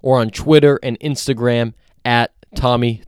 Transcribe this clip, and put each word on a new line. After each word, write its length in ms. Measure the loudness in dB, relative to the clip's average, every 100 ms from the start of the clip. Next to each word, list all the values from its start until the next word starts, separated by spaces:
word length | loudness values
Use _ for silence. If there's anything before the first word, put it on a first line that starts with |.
or 160 | 0 0
on 100 | 0
Twitter 500 | -6 4 4 6 2
and 160 | -4 -6
Instagram 720 | -6 -6 -4 -2 0 0 -4 -8 _ _
at 280 | 0 0 0 _ _
Tommy 480 | -4 -2 0 -2 -4